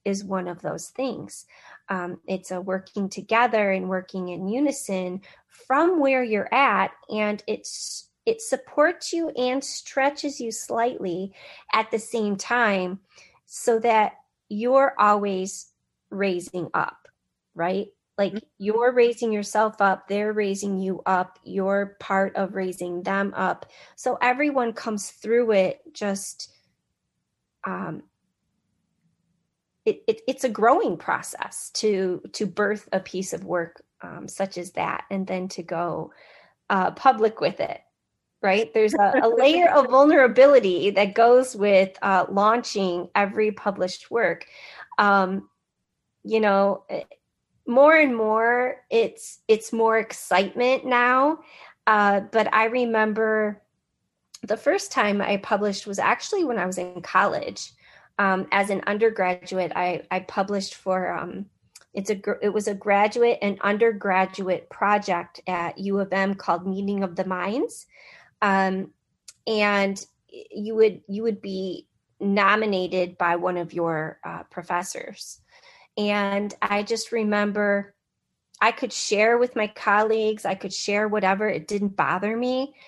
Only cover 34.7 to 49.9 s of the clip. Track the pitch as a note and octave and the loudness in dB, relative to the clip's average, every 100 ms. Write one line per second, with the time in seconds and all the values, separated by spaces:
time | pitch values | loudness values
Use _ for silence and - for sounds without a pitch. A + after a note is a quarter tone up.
34.7 | - E3+ - - G3 F#3+ F#3 F#3 - E3+ | -6 -4 -6 -6 -6 -6 -6 -6 -10 -8
35.7 | E3+ E3+ D#3+ D#3+ - - - _ _ - | -6 -4 -6 -8 -14 -20 -20 _ _ -4
36.7 | G3 F3+ - C4 A3+ G#3+ A3 - - D#3+ | 0 0 2 4 4 2 0 -4 -2 -6
37.7 | - _ _ _ _ _ _ G3+ G3 A3 | -8 _ _ _ _ _ _ 0 2 2
38.7 | A3+ G#3+ D#4 G3+ C4+ A#3 A#3 C4+ E4 E4+ | 2 2 4 4 4 4 6 6 6 6
39.7 | D4 A#3+ B3+ D4 D#4+ B3+ G#3+ C4+ C#4 G3+ | 6 6 6 8 8 6 8 8 8 6
40.7 | F3 F#3 G3 G3+ G3 A#3 B3 B3+ G#3+ G3+ | 2 0 2 2 4 6 6 4 0 4
41.7 | G3 F#3+ - G3 F#3+ E3+ G3 G#3 A#3 A#3+ | 4 4 0 0 2 2 2 2 2 -2
42.7 | G#3 F#3+ F3 F3 G3+ G3+ G3+ G#3+ G#3 G#3+ | -2 -2 -2 -2 0 0 0 -2 -2 -4
43.7 | G3 F#3 - - A#3 G3 E3 - - - | -2 -4 -6 -6 0 0 -2 -8 -20 -20
44.7 | - - - G#3 G3+ F#3 G3 - _ _ | -20 -8 0 4 4 2 -2 -8 _ _
45.7 | _ _ _ _ _ G#3 A3 G#3+ G3 G3 | _ _ _ _ _ -2 2 4 4 2
46.7 | G3 - - - - _ _ _ _ - | 0 -6 -10 -10 -16 _ _ _ _ 0
47.7 | A#3+ C#4+ D#4+ D4 A#3 G#3+ A3 A#3 A#3+ B3+ | 6 8 8 6 2 0 2 2 2 0
48.7 | - - A3+ G#3+ - - - - A3 - | -4 -2 0 0 -2 -20 -4 2 2 2
49.7 | A3+ A3+ | 0 2